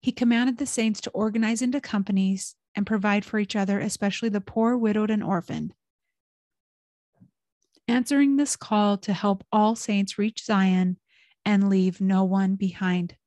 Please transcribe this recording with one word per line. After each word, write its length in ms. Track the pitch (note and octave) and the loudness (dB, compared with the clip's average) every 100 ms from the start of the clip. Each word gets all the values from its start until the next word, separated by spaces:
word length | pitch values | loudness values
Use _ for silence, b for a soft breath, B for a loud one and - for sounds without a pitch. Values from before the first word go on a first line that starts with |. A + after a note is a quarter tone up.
He 100 | - | -4
commanded 480 | A#3+ A#3+ A#3 B3 A#3 | 0 0 2 0 -2
the 80 | C#4 | -6
saints 340 | - A3 G#3 | -2 -2 -2
to 80 | - | -6
organize 520 | - G#3+ A3 A3 A3+ | -4 -2 0 -2 0
into 180 | B3+ C#4 | -2 -4
companies 760 | - G#3 G3 G3 F#3+ F#3+ - - _ | -4 -4 0 0 0 -2 -6 -16 _
and 100 | - | -8
provide 400 | G3+ A3 G#3 G3+ | -2 0 2 0
for 140 | G3+ G#3+ | 0 -4
each 160 | G3+ | -2
other, 240 | G#3+ F#3+ G3+ | -2 -2 -2
especially 520 | A3 - G3+ F#3+ A#3 | -2 -2 -4 -2 -2
the 100 | G3+ | -4
poor, 360 | G3 - A3+ B3 | -4 0 0 2
widowed, 340 | A3+ G#3 G#3+ | 0 0 0
and 100 | G#3+ | -2
orphaned, 520 | - F#3 - D#3 D3+ - _ _ _ _ _ _ _ _ _ _ _ _ _ _ - _ _ _ _ _ - | -2 -4 -4 -10 -10 -12 _ _ _ _ _ _ _ _ _ _ _ _ _ _ -20 _ _ _ _ _ 0
answering 500 | A#3+ B3 C#4+ C#4+ C#4 | 0 2 4 4 4
this 200 | C#4+ - | 0 -4
call 420 | - G#3+ G#3 G3+ | 0 2 2 0
to 140 | - | -2
help 320 | F#3+ G#3 G3 - | -2 0 -2 0
all 240 | A3 G#3 A3+ | 2 2 0
saints 420 | - G3+ G3 - | -2 -2 -2 -2
reach 240 | G#3 - | -4 -4
Zion 540 | - G3+ F#3+ F#3 F#3 F3+ b b b b | -2 2 4 4 2 -2 b b b b
and 240 | - G3+ G3 | 0 2 4
leave 320 | F#3+ F#3 F3+ | 4 2 0
no 240 | F#3+ F#3+ | 0 2
one 320 | F#3+ G3 F#3+ F#3+ | 2 2 0 0
behind. 580 | G3 - F#3 F3+ F3 - | -2 -2 -2 -2 -4 -10